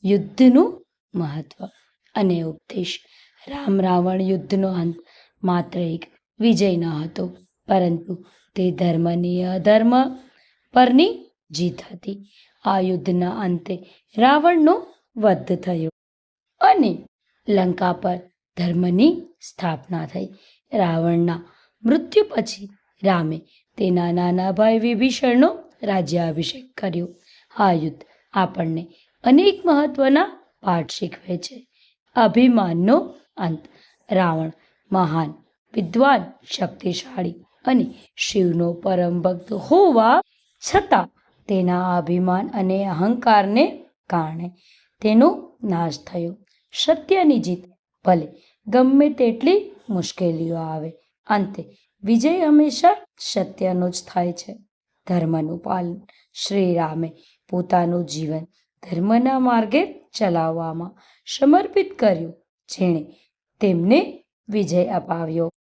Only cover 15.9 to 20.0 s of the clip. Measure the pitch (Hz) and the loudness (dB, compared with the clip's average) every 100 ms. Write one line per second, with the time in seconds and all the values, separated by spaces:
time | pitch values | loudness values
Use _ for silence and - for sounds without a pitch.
15.9 | _ _ _ _ _ _ _ - 381 233 | _ _ _ _ _ _ _ 4 4 2
16.9 | 165 - _ _ _ - 202 180 180 185 | -2 -12 _ _ _ -2 0 0 0 -2
17.9 | 175 180 180 - _ _ - 175 170 180 | -2 -4 -6 -10 _ _ -6 -4 0 0
18.9 | 180 285 349 - _ - - 180 156 - | 4 2 2 -8 _ -20 -8 -6 -6 -8
19.9 | 175 | -10